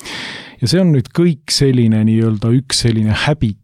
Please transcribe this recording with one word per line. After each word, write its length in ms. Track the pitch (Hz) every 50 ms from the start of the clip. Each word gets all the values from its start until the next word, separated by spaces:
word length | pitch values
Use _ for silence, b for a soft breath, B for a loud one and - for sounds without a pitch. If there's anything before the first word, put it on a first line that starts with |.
| B B B B B B B B B B B B
Ja 100 | 123 110
see 100 | - 185
on 140 | 190 170 151
nüüd 160 | 131 - -
kõik 400 | - 170 175 175 151 - - -
selline 540 | - - 143 135 127 123 117 110 110 107 110
nii-öelda 480 | 110 110 113 113 113 110 101 113 113 120
üks 320 | 139 135 - - - -
selline 320 | 117 110 113 107 107 101 - -
häbi-, 320 | 151 151 - 127 107 98 -